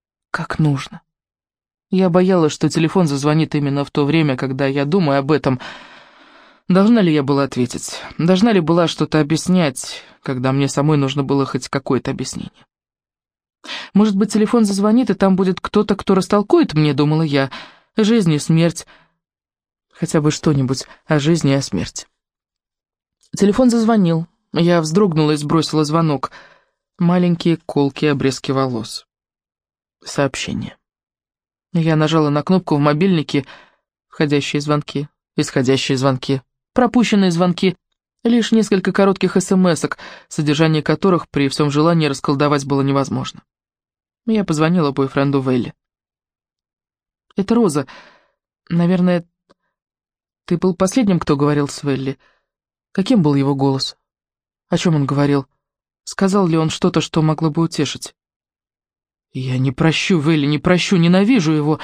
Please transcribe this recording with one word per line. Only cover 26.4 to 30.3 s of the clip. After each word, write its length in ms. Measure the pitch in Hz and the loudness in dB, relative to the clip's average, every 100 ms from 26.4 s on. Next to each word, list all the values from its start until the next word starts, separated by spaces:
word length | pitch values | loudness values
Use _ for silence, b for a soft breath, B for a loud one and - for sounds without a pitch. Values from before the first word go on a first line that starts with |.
| B B B B _ - | B B B B _ -2
Маленькие 580 | 170 180 175 170 175 165 | 0 2 2 0 0 -2
колкие 540 | - - 143 - 151 | -2 -2 -2 0 -2
обрезки 400 | 139 135 127 - | 0 -2 -4 -4
волос. 540 | 135 131 120 110 - - _ _ _ _ _ _ _ _ _ | -2 -2 -4 -8 -14 -18 _ _ _ _ _ _ _ _ _
Сообщение. 760 | - - 139 | -12 -4 -4